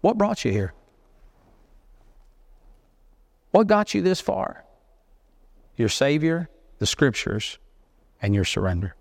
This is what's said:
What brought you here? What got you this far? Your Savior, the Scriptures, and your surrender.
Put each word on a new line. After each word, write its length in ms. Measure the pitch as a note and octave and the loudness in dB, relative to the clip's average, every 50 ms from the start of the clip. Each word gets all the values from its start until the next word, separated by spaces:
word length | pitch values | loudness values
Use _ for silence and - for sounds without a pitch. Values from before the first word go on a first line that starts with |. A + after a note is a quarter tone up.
What 160 | - G3 A3+ A3 | 2 2 2 2
brought 260 | G3+ G#3 A3 - - | 0 0 0 -2 -2
you 80 | B2 | -2
here? 220 | G2 G#2 G2 F#2+ - - _ _ _ _ _ _ _ _ - - _ _ _ _ _ _ _ _ _ - _ _ - _ _ - _ - - - _ _ - _ - - _ - - _ _ _ _ _ _ _ _ _ _ _ _ _ _ _ | -2 0 -2 -4 -8 -14 _ _ _ _ _ _ _ _ -20 -20 _ _ _ _ _ _ _ _ _ -20 _ _ -20 _ _ -20 _ -20 -20 -20 _ _ -20 _ -20 -20 _ -20 -20 _ _ _ _ _ _ _ _ _ _ _ _ _ _ _
What 160 | - G#3 A3+ G3+ | 2 2 4 4
got 260 | A3 G#3 G#3 - - | 2 2 2 0 -2
you 80 | G3+ | 0
this 200 | F3+ F#3 F#3 - | 0 0 0 0
far? 440 | - - F#3+ - - - - - - _ _ _ _ _ _ _ _ _ _ _ _ _ _ _ _ _ _ - _ _ _ | -2 -4 -4 -4 -4 -6 -8 -14 -20 _ _ _ _ _ _ _ _ _ _ _ _ _ _ _ _ _ _ -20 _ _ _
Your 140 | - A#2 G#2+ | -2 0 0
Savior, 600 | - - C#3 C#3 D3 D#3 D3+ D#3+ E3 E3+ F3 - _ _ _ _ - - | 2 0 0 2 2 2 0 0 0 -2 -4 -8 _ _ _ _ -8 -4
the 80 | - - | -4 -4
Scriptures, 720 | - - D3 C3+ A2 - - - G2+ A2 - - - - - _ _ _ _ _ _ _ _ _ _ _ | 0 2 2 2 2 0 -4 -4 -4 -4 -6 -8 -12 -14 -20 _ _ _ _ _ _ _ _ _ _ _
and 140 | - G2+ G2+ | -2 0 2
your 120 | G2+ F#2+ | 2 2
surrender. 500 | - - G#2 G2 F#2+ F2+ F2 G2 F#2+ - _ | 0 -2 -2 -2 -2 -2 -2 -4 -6 -8 _